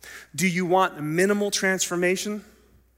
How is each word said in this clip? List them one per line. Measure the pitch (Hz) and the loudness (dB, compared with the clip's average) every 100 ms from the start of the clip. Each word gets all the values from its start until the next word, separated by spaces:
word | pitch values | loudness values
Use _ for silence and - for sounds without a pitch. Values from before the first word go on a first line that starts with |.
| - - - | -20 -20 -12
Do | 139 185 | -2 0
you | 170 | 0
want | 175 185 185 151 | 2 4 2 0
minimal | 151 165 196 202 202 | -4 2 2 2 0
transformation? | - 190 185 - 175 180 190 208 208 - _ _ _ _ | 0 0 0 -2 0 0 0 -4 -8 -12 _ _ _ _